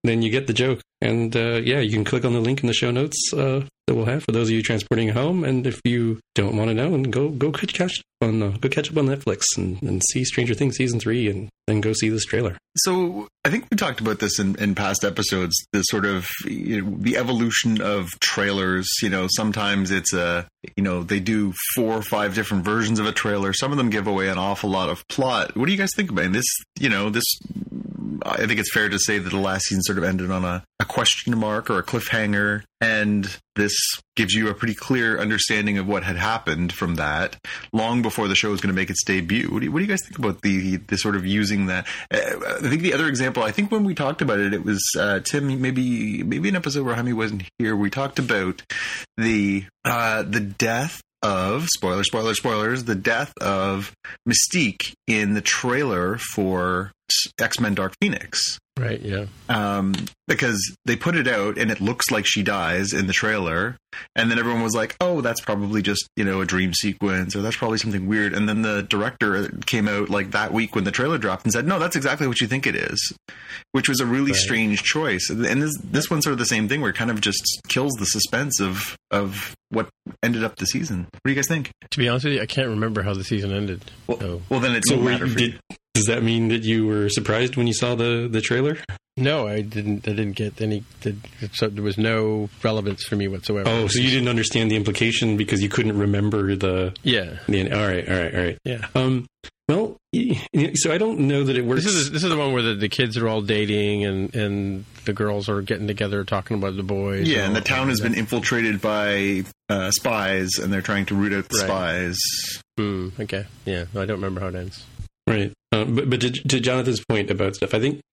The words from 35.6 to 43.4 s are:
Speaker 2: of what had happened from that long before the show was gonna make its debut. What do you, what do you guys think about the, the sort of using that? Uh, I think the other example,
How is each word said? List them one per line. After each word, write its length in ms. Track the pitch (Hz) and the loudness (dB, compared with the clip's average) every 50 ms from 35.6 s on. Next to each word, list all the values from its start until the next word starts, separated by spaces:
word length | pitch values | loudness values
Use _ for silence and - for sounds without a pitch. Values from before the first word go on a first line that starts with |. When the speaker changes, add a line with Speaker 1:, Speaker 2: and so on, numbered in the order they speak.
| 104 104 101 98 | 2 2 0 0
Speaker 2:
of 80 | 95 | 0
what 160 | 98 104 95 | 0 -2 0
had 140 | 90 95 87 | 0 -2 -2
happened 560 | 87 87 107 113 117 - 82 78 80 90 87 | 0 0 0 0 -2 -2 -2 -2 0 -2 -2
from 240 | - - 98 85 85 | -2 -2 -2 -2 -2
that 400 | 80 76 73 73 80 92 - - - - - - - - - | -2 -2 -2 0 -2 -2 -4 -6 -12 -14 -14 -14 -14 -12 -4
long 300 | - 110 110 113 120 123 | -2 0 0 2 2 2
before 240 | 117 110 - - 107 98 | 0 0 0 0 0 2
the 60 | 95 | 2
show 160 | - - 107 | 2 2 0
was 100 | 104 95 | 0 0
gonna 120 | - 98 92 | 0 0 0
make 160 | 95 95 90 | 0 0 0
its 140 | 92 - - | -2 -2 0
debut. 440 | - 98 95 85 80 101 120 - - | 0 0 0 0 0 0 0 0 0
What 100 | - 107 | -2 -2
do 60 | 127 | -2
you, 60 | - | 0
what 60 | 139 160 | 0 0
do 40 | 196 | 0
you 40 | 208 | 0
guys 120 | 196 190 | -2 -4
think 160 | - - - - | -4 -8 -6 -2
about 240 | 123 104 87 - | -2 -2 -2 0
the, 340 | - 104 95 95 92 95 92 | 0 0 2 2 2 0 -2
the 200 | 90 - - 104 | -2 -2 -2 -2
sort 200 | 92 - 107 101 | 0 0 0 0
of 100 | 98 90 | 0 0
using 400 | 95 98 104 104 98 107 101 98 | 0 2 2 2 2 2 0 0
that? 200 | 92 92 92 90 - - - - - | 0 0 -2 -4 -6 -10 -10 -6 -2
Uh, 80 | - - - - - - - - - - | 0 0 0 0 -4 -4 -4 -4 -4 -2
I 60 | - 123 | 0 0
think 140 | 135 165 | 0 2
the 120 | 170 180 131 | 2 2 2
other 140 | 139 160 156 | 2 2 0
example, 340 | 135 120 131 127 120 127 | 0 0 0 0 0 0